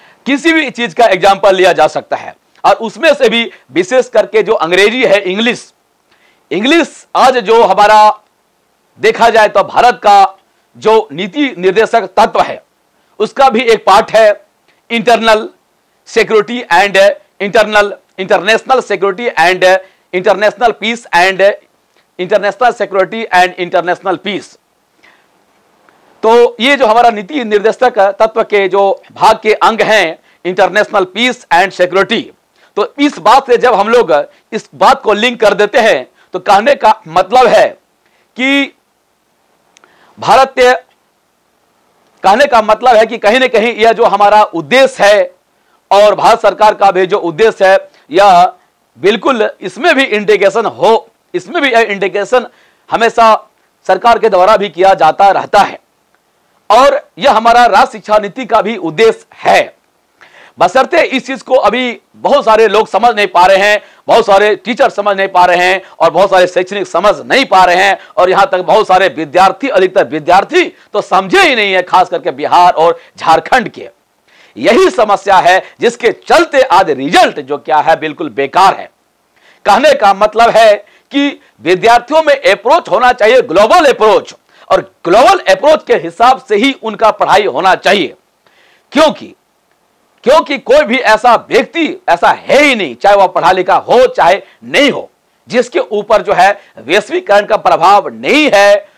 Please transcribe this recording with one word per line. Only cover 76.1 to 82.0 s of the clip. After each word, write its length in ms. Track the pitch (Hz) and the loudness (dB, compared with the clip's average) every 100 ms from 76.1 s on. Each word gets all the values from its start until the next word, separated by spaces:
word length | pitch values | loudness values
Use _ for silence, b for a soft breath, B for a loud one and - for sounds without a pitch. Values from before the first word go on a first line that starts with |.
चलते 500 | - - 277 339 277 | -4 0 0 2 0
आज 280 | 262 180 180 | 2 2 0
रिजल्ट 500 | 131 139 196 143 151 | -2 -2 0 0 -2
जो 180 | 131 143 | -10 -8
क्या 200 | - 151 | -4 -2
है, 200 | 143 156 | 0 -2
बिल्कुल 280 | 156 147 156 | -4 -10 -10
बेकार 440 | 107 139 170 190 | -6 -4 0 0
है। 160 | 120 92 _ _ _ _ _ b b - | 0 -10 _ _ _ _ _ b b -2
कहने 280 | 202 294 | 0 2
का 180 | 269 202 | 2 0
मतलब 360 | 196 214 214 233 | 0 -2 0 2
है 240 | 214 226 202 - b b | 4 4 2 -4 b b
कि 280 | 277 285 - b b | -4 -4 -6 b b
विद्यार्थियों 600 | 131 180 208 233 | -4 0 2 0